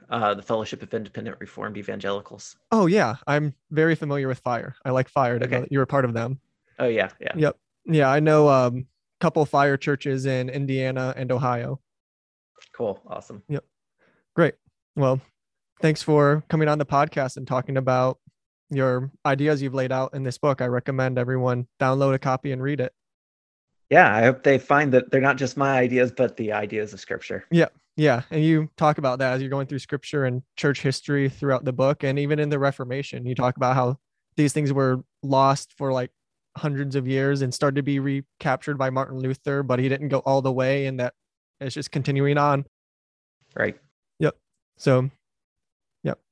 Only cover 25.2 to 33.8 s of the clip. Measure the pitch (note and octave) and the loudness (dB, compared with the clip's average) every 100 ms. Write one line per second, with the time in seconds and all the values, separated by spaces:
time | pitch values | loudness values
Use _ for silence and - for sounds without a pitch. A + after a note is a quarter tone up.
25.2 | C3+ C3 C3 - C#3 C3+ B2 B2+ B2 - | 2 0 -2 -2 0 2 2 2 0 2
26.2 | A#2+ - A2 G#2 G#2 G#2+ G#2+ G2+ - - | -2 0 -4 -4 -4 -6 -6 -10 -10 -10
27.2 | - F#2+ - E3+ D#3+ - _ - D3+ A#2+ | -8 -12 -2 2 2 -2 _ 0 2 2
28.2 | - D#3+ D#3 D#3+ D3+ - D#3 D3+ C#3 B2+ | -2 0 2 2 0 0 0 2 -2 0
29.2 | C3+ B2+ C3+ C#3 C3+ C#3 - C#3+ - D3+ | -2 -2 -2 -4 -4 -8 -6 -8 -4 -2
30.2 | C3 B2+ - - D3 C3+ C#3+ C3 - C#3+ | -2 -2 -8 -2 -2 0 -2 -4 -2 0
31.2 | C3+ - C#3+ C3 C#3 B2 C3+ C#3+ C#3 C#3 | 0 -2 -2 0 -2 0 0 0 -2 -2
32.2 | C#3+ D3+ D3 D3 C#3 C3+ B2 C3 C#3 B2+ | 0 0 0 0 0 -2 -8 -8 -8 -8
33.2 | B2 B2+ B2 B2 B2+ C3 | -6 -2 -2 0 0 2